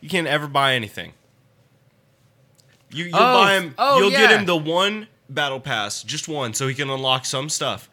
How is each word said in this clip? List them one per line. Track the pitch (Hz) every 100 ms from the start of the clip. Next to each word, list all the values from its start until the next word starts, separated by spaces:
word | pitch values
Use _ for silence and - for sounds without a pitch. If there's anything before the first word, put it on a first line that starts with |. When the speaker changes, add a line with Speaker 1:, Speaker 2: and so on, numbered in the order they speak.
Speaker 1:
You | 151
can't | 185 156
ever | 147 147
buy | 139 135
anything. | 127 104 - 82 - _ _ _ _ _ _ _ _ _ _ _ _ _ _ _ _ _
You, | 143
you'll | 175 170
Speaker 2:
Oh, | 240 247
Speaker 1:
buy | 196
him. | 190 170 131
Speaker 2:
oh, | 262 269
Speaker 1:
You'll | 202
get | 269 254
Speaker 2:
yeah. | 214
Speaker 1:
him | 180
the | 170
one | 151 170 196 214 - _ -
battle | 135 143 135
pass, | 139 117 104 -
just | 110 151 -
one, | 151 120
so | 107 135
he |
can | 131 139
unlock | 135 131 131 -
some | 131 151
stuff. | - 139 95 -